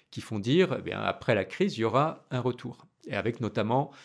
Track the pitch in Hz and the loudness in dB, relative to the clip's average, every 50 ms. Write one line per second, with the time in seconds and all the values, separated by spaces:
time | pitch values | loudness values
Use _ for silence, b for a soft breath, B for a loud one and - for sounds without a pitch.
0 | B B - 107 - - 110 107 98 120 143 180 185 - - 104 92 87 98 101 | B B -12 -12 -10 -6 -6 -4 0 2 4 4 4 4 2 -2 -4 -4 -4 -2
1 | 107 98 95 - - - 117 101 92 - - - 185 202 104 113 113 110 107 131 | -2 -2 -2 -2 0 2 2 2 2 0 -2 -2 -2 0 0 0 0 2 4 4
2 | 147 160 165 - - - 139 123 120 127 120 - - 123 - - - - _ _ | 2 2 0 -6 -8 -6 -4 -2 0 -2 -2 -4 -6 -12 -12 -14 -20 -20 _ _
3 | - - - 101 95 117 117 - 117 101 - 117 104 107 120 135 147 143 B B | -12 -6 -4 -2 -2 -2 -2 -2 -2 -2 0 0 0 2 2 2 2 0 B B
4 | B | B